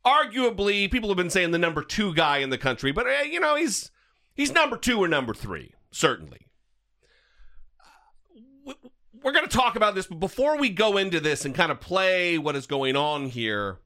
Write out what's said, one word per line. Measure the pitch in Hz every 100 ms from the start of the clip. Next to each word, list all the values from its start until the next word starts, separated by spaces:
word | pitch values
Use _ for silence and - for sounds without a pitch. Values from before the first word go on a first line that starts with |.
| 247
Arguably, | 294 269 233 247 196 202 202 196
people | 254 214
have | 185
been | 175
saying | 185 170
the | 170
number | 170 151
two | - - 202
guy | 160 156 143
in | 135
the | 127
country, | 131 123 139
but, | 151 247
uh, | 277
you | 294 339
know, | 311 294
he's, | 320 190 - _ _ _ _ -
he's | 277
number | - 208 226
two | - 233
or | 180
number | 147 120
three, | 104 107 82 58 _ _
certainly. | - 156 107 78 64 _ _ _ _ _ _ _ _ _ _ - - - _ _ _ _ - _ 320 254 277 277
W-, | 277 247 _ _ 226
we're | 262
gonna | 285 -
talk | 226 240 208
about | 208 190
this, | 185
but | 165
before | 190 - 285 302
we | 269
go | 180 214 196
into | 190 170
this | 151 143
and | 143 147
kind | 165
of | 143
play | - 185 190 185 175 165
what | 151 143
is | 127
going | 139 135 139
on | 151 147 135
here | 120 110 104 101 92